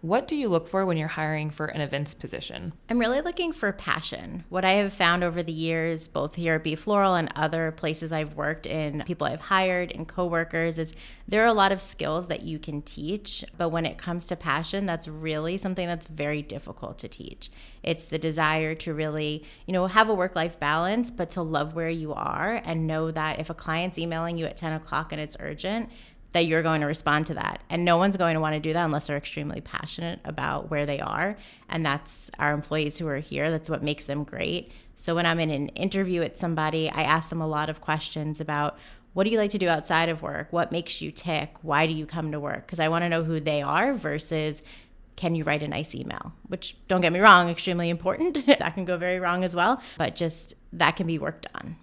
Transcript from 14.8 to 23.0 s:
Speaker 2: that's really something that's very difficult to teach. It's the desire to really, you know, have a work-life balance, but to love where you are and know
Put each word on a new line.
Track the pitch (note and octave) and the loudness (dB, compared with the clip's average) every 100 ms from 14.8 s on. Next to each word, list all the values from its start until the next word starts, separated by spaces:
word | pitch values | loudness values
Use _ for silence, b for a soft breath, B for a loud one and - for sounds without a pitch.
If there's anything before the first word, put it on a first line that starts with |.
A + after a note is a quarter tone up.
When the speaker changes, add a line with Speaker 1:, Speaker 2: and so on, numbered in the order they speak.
| G3 | -2
Speaker 2:
that's | E3 - | -2 -6
really | D#3 D#3 D3+ D#3+ F#3+ | -8 -4 -2 -2 -2
something | G3 F#3 F3 | -4 -2 -2
that's | E3+ - | -4 -6
very | D#3 D3 D3+ | -4 -2 -2
difficult | D3 - - - - - | -4 -10 -10 -12 -12 -10
to | - | -14
teach. | - - - - B B B | -12 -14 -14 -16 B B B
It's | - E3 - | -4 -4 -4
the | D#3+ | -4
desire | D#3+ D#3 D#3 D#3+ D#3 D#3+ | -2 2 2 2 0 -4
to | E3+ | -6
really, | D3+ D#3 D#3 D3+ D3+ B B - | -4 -2 -2 -4 -4 B B -2
you | |
know, | F#3 F#3 | 0 4
have | G#3 A3 | 6 6
a | |
work-life | G#3 F#3 F#3 E3+ E3+ | 4 0 0 -2 -2
balance, | D3 D#3 F3 A3 A#3+ | 0 2 2 0 -2
but | - E3+ | -4 -4
to | - | -4
love | E3 D#3 D3+ | -2 0 0
where | D#3+ E3 | -2 -4
you | E3 D#3 | -4 -4
are | - C#3+ - F3 A3+ | -4 -4 -2 -2 -2
and | - E3 D#3+ | -2 0 0
know | D#3+ | 0